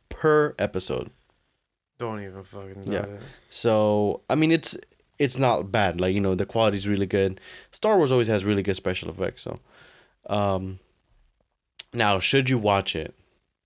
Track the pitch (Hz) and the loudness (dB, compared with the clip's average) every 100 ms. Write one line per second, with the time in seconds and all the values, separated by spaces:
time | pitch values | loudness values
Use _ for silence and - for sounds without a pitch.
0 | - - 156 151 147 - 101 95 - 64 | -18 -2 2 4 2 -2 -4 -2 -2 -4
1 | - - _ _ _ _ _ _ _ - | -8 -14 _ _ _ _ _ _ _ -10
2 | 120 107 98 95 98 101 98 98 95 98 | -8 -8 -10 -14 -16 -16 -16 -12 -6 -6
3 | 101 101 - - _ - 117 110 107 104 | -6 -12 -18 -20 _ -2 2 4 4 2
4 | 104 - - 143 156 165 - - - _ | 0 -2 -2 0 2 2 0 -2 -8 _
5 | _ - 139 131 131 90 95 110 98 85 | _ -2 0 2 2 2 0 0 2 2
6 | 92 101 98 92 98 113 110 101 98 98 | 0 2 2 0 0 2 2 2 0 0
7 | 98 101 98 95 - - - - 214 202 | 0 2 0 -2 -14 -20 -16 -4 2 4
8 | 139 127 113 107 98 101 98 92 95 92 | 4 4 2 2 2 0 0 -2 -4 -4
9 | 85 90 92 - - - _ - - - | -6 -6 -6 -6 -10 -12 _ -20 -20 -20
10 | _ _ - 104 101 95 95 95 _ _ | _ _ -6 -2 0 -2 -6 -12 _ _
11 | _ _ _ _ _ _ _ - - 120 | _ _ _ _ _ _ _ -12 -6 0
12 | 104 95 - 135 131 123 104 98 95 82 | 2 2 2 2 2 2 4 2 0 -4
13 | 78 - _ _ _ _ | -8 -12 _ _ _ _